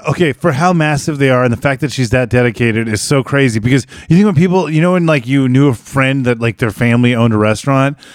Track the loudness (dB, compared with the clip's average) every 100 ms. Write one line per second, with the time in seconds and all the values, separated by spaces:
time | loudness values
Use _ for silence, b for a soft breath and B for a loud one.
0 | -6 -2 -2 0 -2 0 0 0 0 -2
1 | -4 -2 0 2 0 0 -2 -2 -4 -4
2 | -2 -2 0 0 0 0 -2 -2 -2 -4
3 | -2 -2 0 0 0 0 0 0 -2 B
4 | B 2 4 2 2 0 0 0 0 2
5 | 0 0 0 0 2 2 2 0 -6 -2
6 | -2 0 -2 -2 -4 -2 -4 -2 0 2
7 | 2 2 2 2 0 0 -2 0 -2 -4
8 | B